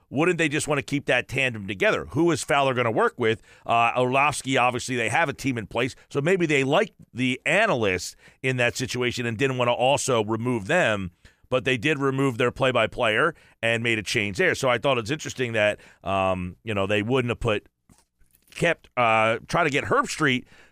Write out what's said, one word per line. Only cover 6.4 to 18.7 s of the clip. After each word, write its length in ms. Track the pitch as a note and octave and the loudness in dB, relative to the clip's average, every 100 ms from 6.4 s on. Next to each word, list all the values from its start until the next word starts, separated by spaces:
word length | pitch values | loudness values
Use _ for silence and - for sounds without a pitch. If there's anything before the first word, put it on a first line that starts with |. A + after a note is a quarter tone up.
| D#3+ | 2
they 180 | C#3 | 2
liked 300 | C3 E3+ A3 - - | 2 2 0 -6 -12
the 280 | A2 B2+ B2+ C#3 | -2 -2 -2 0
analyst 720 | F#3 A3 C3+ G#2 F2+ - - - _ | 0 2 2 0 0 -4 -14 -20 _
in 140 | C3 B2+ | -4 0
that 220 | A#2+ - | 0 -2
situation 480 | B2+ B2 B2 B2+ A#2+ | -4 -2 -2 -2 -4
and 120 | G#2+ | 0
didn't 200 | C#3 B2+ | 0 0
wanna 160 | A#2+ | 0
also 500 | A#2 B2+ C#3+ - A#2 | 2 2 0 2 0
remove 440 | G#2 A2+ B2 A#2 G2 | 0 -2 -2 -2 0
them, 440 | F3 B2+ G#2 F2+ - - _ - | 2 2 0 -4 -10 -20 _ -4
but 160 | B2+ C3 | -2 0
they 100 | B2+ | 0
did 240 | D3+ C#3+ | 0 0
remove 380 | C#3 C3+ C#3 A2+ | 0 0 0 0
their 120 | B2 | -2
play-by-player 840 | - C3 A#2+ A2 A#2+ A2+ A2 D#3+ - - _ | 0 0 2 0 0 0 2 0 -2 -16 _
and 220 | A2+ A#2 | -2 0
made 160 | A#2 A2 | 0 -2
a 40 | |
change 340 | G2 A#2+ G#2 F#2+ | -2 -2 -2 0
there. 180 | F3+ A#2+ | 0 2
So 140 | C3 | 0
I 80 | A#2+ | 0
thought 200 | C#3+ A#2+ | 0 0
it's 140 | G#2+ | -2
interesting 400 | D#3 C3 - A#2+ | -6 -8 -6 -4
that, 300 | A2+ G#2 - - _ | 2 0 0 -8 _
um, 540 | - G2 F#2+ F#2 F2+ - | -4 0 0 0 -6 -10
you 100 | A2+ | -6
know, 140 | G2+ G2 | -2 0
they 140 | G#2 | 0
wouldn't 280 | G#2+ C3+ A#2+ | 0 0 -2
have 120 | A2 | -2
put, 260 | A2+ G#2 - _ _ _ _ _ _ _ _ | -2 -4 -6 _ _ _ _ _ _ _ _
kept, 360 | - E3+ | -4 -2